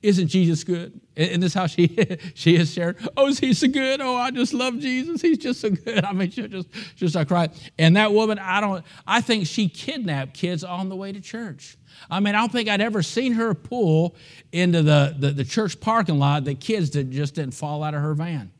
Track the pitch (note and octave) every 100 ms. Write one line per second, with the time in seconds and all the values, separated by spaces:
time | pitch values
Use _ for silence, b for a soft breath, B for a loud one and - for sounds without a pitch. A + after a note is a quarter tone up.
0 | G#3+ F#3+ E3 F#3+ E3+ D#3+ - F3 E3+ -
1 | _ - E3+ F3+ F3+ F#3+ F3+ - F3 -
2 | G#3 F3 F3+ - - F3+ E3 - E3+ F3
3 | A3+ - C#4 C#4 C4 G3+ D#4 C#4 C4 C4+
4 | C4+ B3 B3 C4 A#3+ C4+ B3+ A#3+ C#4+ B3+
5 | D4+ E4+ F4 D4+ B3 B3 A3 G3 - A3
6 | G3 F#3+ F#3 A3 G#3+ F#3+ F3 B B B
7 | F3 E3 D3+ F3 E3 B B - D#3+ F#3+
8 | G#3+ G#3 A3 G#3+ F#3+ F#3+ G#3 F#3+ - B
9 | - A3+ A#3+ A3+ E3+ - G3+ - - D4+
10 | G#3 C#3+ C3 - F3 F3 F3+ F3+ F#3+ F#3+
11 | G3 G3 - A3 A3+ C#3 - - B B
12 | B F3 G3+ G#3 A3+ A#3+ A3 G3+ A3 G#3+
13 | E3 - C4 A3+ A3+ F#3+ - B3 G3+ D#3
14 | E3+ B B B B E3+ F3+ E3+ D3+ D3
15 | C#3+ D3 C#3 C#3 C3+ - G#3+ - - A3+
16 | F#3+ D3+ C#3 D3 C3+ C#3 - A3 D#3+ D3
17 | C3+ C3 D3 C#3 C#3 - D3+ D3 D3+ D3
18 | D3+ D3+ E3+ D#3 F#2+ -